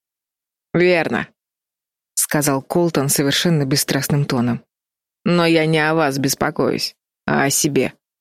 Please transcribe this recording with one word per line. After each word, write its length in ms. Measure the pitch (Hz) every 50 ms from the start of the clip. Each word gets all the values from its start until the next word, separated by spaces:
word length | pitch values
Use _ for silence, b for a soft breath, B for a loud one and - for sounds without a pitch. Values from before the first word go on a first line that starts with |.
| _ _ _ _ _ _ _ _ _ _ _ _ _ _ -
«Верно», 560 | 165 175 180 180 165 151 147 117 - - - _ _ _ _ _ _ _ _ _ _ _ _ _ _ _ _ - - -
сказал 340 | - - 151 143 147 135 135
Колтон 460 | - - - 175 175 170 - 151 135
совершенно 560 | 139 - - 139 139 - - - 175 165 147 139
бесстрастным 600 | 131 151 135 - - - 139 - - 151 143 143
тоном. 360 | - 139 120 120 123 117 - - _ _ _ _ _ _ _ _ _ _ _ -
«Но 220 | 160 175 175 170
я 200 | 165 165 160 156
не 140 | 156 160 156
о 140 | 151 156 160
вас 240 | 165 156 139 135
беспокоюсь, 760 | 139 135 139 - - 139 151 - - 135 - - - - - - _ _ _ _ _ -
а 200 | - - 117 135
о 40 | 139
себе. 440 | - - - 147 139 135 127 - - _ _ _ _ _